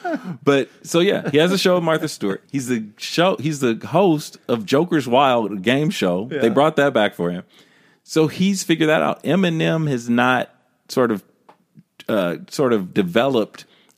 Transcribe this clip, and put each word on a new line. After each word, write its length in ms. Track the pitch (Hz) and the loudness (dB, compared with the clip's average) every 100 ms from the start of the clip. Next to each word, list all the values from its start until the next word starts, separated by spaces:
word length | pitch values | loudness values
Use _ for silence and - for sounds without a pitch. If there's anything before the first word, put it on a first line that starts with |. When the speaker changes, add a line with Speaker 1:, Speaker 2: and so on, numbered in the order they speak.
| 359 320 190 143 | -8 -8 -8 -6
Speaker 1:
But, 240 | 139 139 123 _ | 0 0 0 _
so 180 | - 170 | -4 0
yeah, 300 | 190 185 170 | 0 0 0
he 80 | 143 | 2
has 120 | 170 | 2
a 60 | 190 | 2
show 200 | 185 180 | 2 2
with 60 | |
Martha 240 | 165 160 151 | 0 -2 -4
Stewart. 360 | - 101 95 _ | -6 -6 -6 _
He's 160 | 135 123 | -6 -4
the 160 | 120 107 - | -4 -6 -12
show, 380 | - - 180 - | -6 0 0 0
he's 240 | 135 147 | -4 -2
the 200 | 131 113 104 | -2 -2 -2
host 500 | 151 196 151 - - - | 2 2 2 -4 -12 -6
of 180 | 120 98 | -4 0
Joker's 420 | 135 175 160 123 | 0 2 0 2
Wild 540 | 120 143 120 104 101 | 4 4 2 0 -4
game 260 | 92 135 156 | -2 0 0
show. 400 | - 95 90 120 | -2 -2 -2 -4
Speaker 2:
Yeah. 100 | 151 | 0
Speaker 1:
They 100 | 113 | 2
brought 260 | 107 151 156 | 4 2 4
that 160 | 143 | 2
back 220 | 120 104 | 2 0
for 160 | - 87 | 0 -4
him. 140 | 87 - _ _ _ _ _ | -4 -12 _ _ _ _ _
So 240 | - 160 156 | -4 0 0
he's 360 | - 190 190 | 0 0 0
figured 280 | - 160 156 | -2 0 2
that 120 | 160 | 2
out. 200 | 147 - | 0 -2
Eminem 680 | - 175 185 160 165 165 151 | -2 0 0 0 -2 0 -2
has 220 | 127 120 | -2 -2
not 400 | 120 123 127 - _ _ _ - | 0 2 0 -4 _ _ _ -6
sort 200 | - 120 | 0 0
of, 140 | 104 - _ _ _ _ _ _ _ - | 0 -6 _ _ _ _ _ _ _ -4
uh, 300 | 110 87 82 95 | -2 -2 -4 -8
sort 240 | - 131 | -2 0
of 180 | 113 90 | 0 -2
developed 720 | - 90 92 135 127 101 - - _ _ | -2 0 0 2 0 -2 -8 -20 _ _